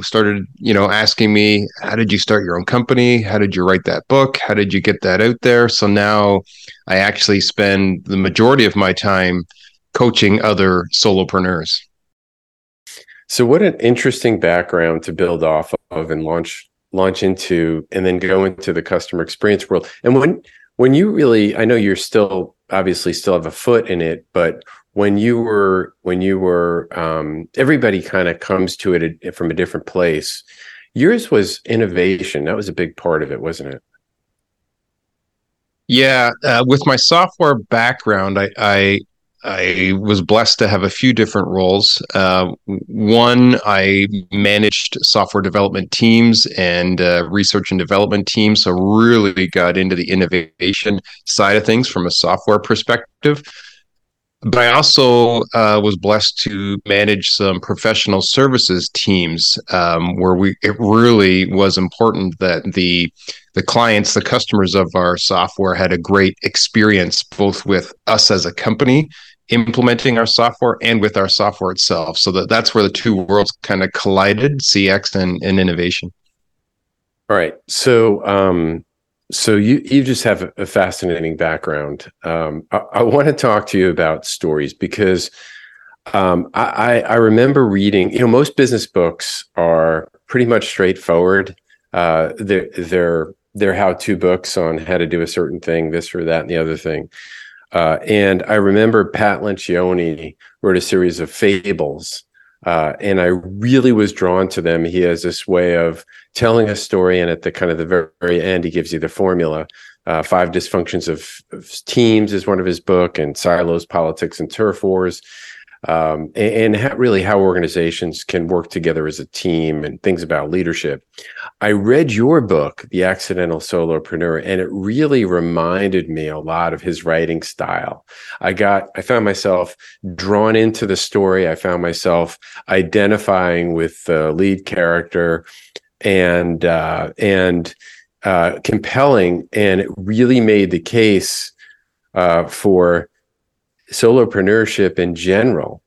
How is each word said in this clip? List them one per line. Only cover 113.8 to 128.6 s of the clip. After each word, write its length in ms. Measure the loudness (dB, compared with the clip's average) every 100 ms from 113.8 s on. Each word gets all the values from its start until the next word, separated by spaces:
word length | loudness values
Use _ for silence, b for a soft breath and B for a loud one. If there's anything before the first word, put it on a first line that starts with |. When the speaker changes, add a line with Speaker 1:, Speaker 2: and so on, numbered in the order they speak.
Speaker 2:
politics, 540 | -4 -2 -2 -4 -8 -8
and 120 | -10
turf 340 | -4 -2 -2
wars, 360 | -2 -2 -2 -6 B B B B B B -4
um, 460 | -2 -2 -4 -6 -4
a-, 280 | -2 0
and 120 | 0 0
ha-, 180 | -2 0
really 260 | 0 0
how 160 | 2 2
organizations 840 | 2 0 -2 -2 -4 -4 -8 -10
can 240 | -6 -4 -2
work 220 | -4 -4
together 360 | -6 -4 -2 -4
as 140 | -8
a 60 | -14
team 580 | -8 -4 -2 -2 -4
and 180 | -6 -4
things 200 | -2 -2
about 280 | -2 -4 -4
leadership. 560 | -4 -4 -4 -6 -8 _ B B B B B
I 100 | -2
read 400 | 0 2 2 2
your 280 | 0 2 2
book, 460 | 2 0 -2 -8 -8
The 140 | -2
Accidental 560 | -2 -2 -6 -4 -4 -4
Solopreneur, 800 | -4 -2 -2 -2 -4 -4 -4 -4
and 160 | -2 -4
it 80 | -4
really 540 | -6 -4 -2 2 2
reminded 840 | 2 0 0 -2 -2 -2 -2 -2 -4
me 180 | -6 -8
a 100 | -8
lot 340 | -6 -4 -4
of 100 | -4
his 220 | -6 -6
writing 380 | -2 -2 -2 -4
style. 640 | -8 -10 -6 -6 -8 -12 _ B B B
I 120 | -4
got, 360 | 0